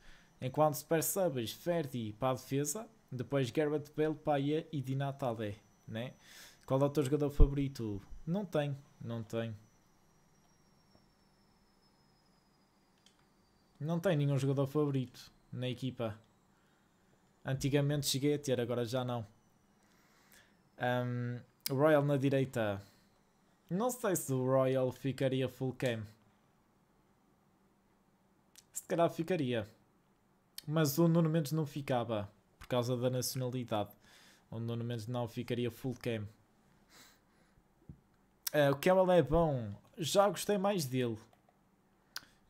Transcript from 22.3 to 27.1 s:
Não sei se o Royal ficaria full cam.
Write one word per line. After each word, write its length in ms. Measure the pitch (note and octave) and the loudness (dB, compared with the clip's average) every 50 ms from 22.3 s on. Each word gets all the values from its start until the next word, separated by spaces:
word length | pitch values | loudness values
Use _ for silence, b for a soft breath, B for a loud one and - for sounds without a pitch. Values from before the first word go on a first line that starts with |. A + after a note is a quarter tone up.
| C#3 C3+ C3+ C3 C3+ B2 A2 G#2 G2+ G2 G2 b b b b b b b _ _ _ _ _ _ _ _ _ - | 2 2 2 0 0 -2 0 0 -2 -4 -6 b b b b b b b _ _ _ _ _ _ _ _ _ -6
Não 200 | D#3+ F3+ A#3 B3+ | -4 -2 -2 -2
sei 260 | B3 - - G#3+ F3+ | -2 -2 -2 -2 -2
se 160 | D#3 - - C3+ | -2 -2 -2 -2
o 120 | C3 B2+ | 0 2
Royal 460 | B2+ C3 C3+ C3 C3 C3 C3 C3 B2+ A#2+ | 2 4 4 4 4 2 2 0 -2 -2
ficaria 540 | - - C3+ C3 C3 C#3+ C3+ C3 C3 C3 | -4 -4 -4 -2 0 0 0 0 0 -2
full 280 | B2 B2+ - C3 C3 B2 | -2 -4 -4 -6 -6 -4
cam. 280 | - - B2+ A#2 A2 G#2+ G#2 - _ _ _ _ _ _ _ _ _ _ _ _ _ _ _ _ _ _ _ | -2 -2 -2 -2 -2 -6 -10 -14 _ _ _ _ _ _ _ _ _ _ _ _ _ _ _ _ _ _ _